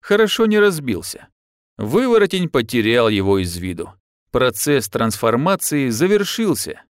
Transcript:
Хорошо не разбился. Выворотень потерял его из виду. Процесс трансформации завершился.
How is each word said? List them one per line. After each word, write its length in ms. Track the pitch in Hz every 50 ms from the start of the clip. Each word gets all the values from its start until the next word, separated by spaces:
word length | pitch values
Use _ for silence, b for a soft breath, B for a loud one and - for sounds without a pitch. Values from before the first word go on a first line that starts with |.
Хорошо 440 | _ - 202 202 226 208 - - 220
не 140 | 220 214 214
разбился. 680 | 208 208 185 156 143 127 104 85 82 - - - - _ _ _ _ _ _ _ _ _ _ -
Выворотень 720 | 104 107 123 196 262 262 233 220 202 190 - 190 180 160
потерял 600 | - 135 120 110 - 120 110 107 117 123 117 113
его 300 | 107 101 98 98 98 98
из 160 | 92 87 85 87
виду. 360 | 87 92 90 82 82 87 - _ _ _ _ _ _ _
Процесс 580 | - 127 127 127 113 - - 147 147 135 110 -
трансформации 1000 | - 147 123 110 104 - - 117 110 120 139 180 196 185 - - 156 147 139 127
завершился. 920 | 113 107 151 185 208 208 202 185 - - 226 202 151 - - - - - - _